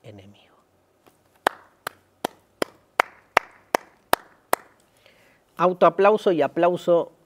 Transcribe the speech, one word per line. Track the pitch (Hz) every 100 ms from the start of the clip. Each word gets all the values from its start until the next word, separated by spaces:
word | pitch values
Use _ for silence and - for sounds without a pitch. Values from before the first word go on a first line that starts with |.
enemigo". | 123 104 98 101 _ _ _ _ _ _ _ _ _ _ - - _ _ - _ _ _ - - _ _ - _ _ _ - - _ - - _ _ - - _ _ - - _ _ - - _ _ _ _ _ _ _ _ -
Autoaplauso | 175 180 175 170 202 214 -
y | 170
aplauso | 139 - 175 175 - 170 147 _